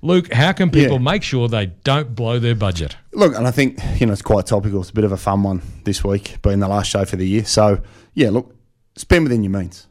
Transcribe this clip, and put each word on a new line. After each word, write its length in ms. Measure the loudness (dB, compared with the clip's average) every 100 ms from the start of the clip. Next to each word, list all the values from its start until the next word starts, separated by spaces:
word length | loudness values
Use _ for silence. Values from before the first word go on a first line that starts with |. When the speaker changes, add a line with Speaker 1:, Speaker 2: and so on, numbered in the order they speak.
Speaker 1:
Luke, 300 | 2 0 2
how 200 | 2 2
can 180 | 2 2
people 240 | 4 4 2
Speaker 2:
Yeah. 60 | 0
Speaker 1:
make 100 | -2
sure 260 | -2 -2 0
they 180 | 0 -4 -4
don't 300 | -2 0 -2
blow 240 | -6 -2 0
their 160 | 0
budget? 420 | 0 -2 -2 -6 -10 -12
Speaker 2:
Look, 240 | 2 2 4
and 100 | -2
I 40 |
think, 280 | 2 0 -2 -4 0
you 60 | 0
know, 60 |
it's 100 | 0
quite 240 | 0 0 2
topical. 340 | -2 0 -4
It's 100 | -4
a 40 |
bit 100 | -2
of 80 | 0
a 40 | 0
fun 260 | -2 0
one 200 | 0 -4 -8 -10
this 180 | -6 -4
week, 340 | -2 -2 -4 -4
being 180 | -2 0
the 80 | 0
last 220 | -2 -2
show 140 | -4
for 120 | -4 -4
the 100 | -2
year. 180 | -2
So, 360 | 0 2 4 2 -4 -16 _
yeah, 160 | 0 2
look, 240 | 0 -4 _ _ _ _ -20
spend 280 | 0 2
within 180 | 2 0
your 80 | 0
means. 340 | -4 -6 -12 _